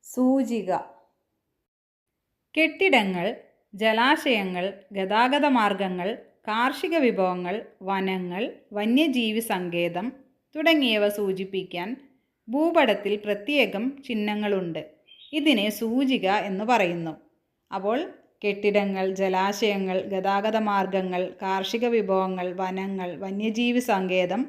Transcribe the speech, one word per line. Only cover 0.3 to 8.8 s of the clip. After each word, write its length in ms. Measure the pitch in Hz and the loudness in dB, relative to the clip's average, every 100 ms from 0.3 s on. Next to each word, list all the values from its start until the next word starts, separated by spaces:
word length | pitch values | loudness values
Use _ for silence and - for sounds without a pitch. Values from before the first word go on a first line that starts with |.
| 269 233 233 180 175 - - _ _ _ _ _ _ _ _ _ _ _ _ _ _ _ | 4 2 -2 -2 -4 -4 -20 _ _ _ _ _ _ _ _ _ _ _ _ _ _ _
കെട്ടിടങ്ങൾ, 720 | - 320 311 381 262 196 180 180 254 - _ _ | 0 0 2 4 4 4 0 -2 -6 -14 _ _
ജലാശയങ്ങൾ, 880 | 190 220 220 247 302 302 226 190 180 185 190 - | -2 2 4 4 4 2 0 0 -2 -4 -6 -12
ഗതാഗത 540 | 196 190 214 254 285 294 | -6 0 2 2 4 4
മാർഗങ്ങൾ, 600 | 254 208 190 190 180 180 247 - _ | 4 2 2 -2 -2 -4 -6 -12 _
കാർഷിക 500 | - 214 247 285 359 330 | -6 0 0 0 -2 2
വിഭവങ്ങൾ, 580 | 254 190 185 180 180 208 - _ | 2 2 0 0 -4 -6 -8 _
വനങ്ങൾ, 640 | 190 196 190 190 180 180 247 - _ | -4 -2 -2 -2 -4 -6 -6 -8 _
വന്യജീവി 680 | 208 | -4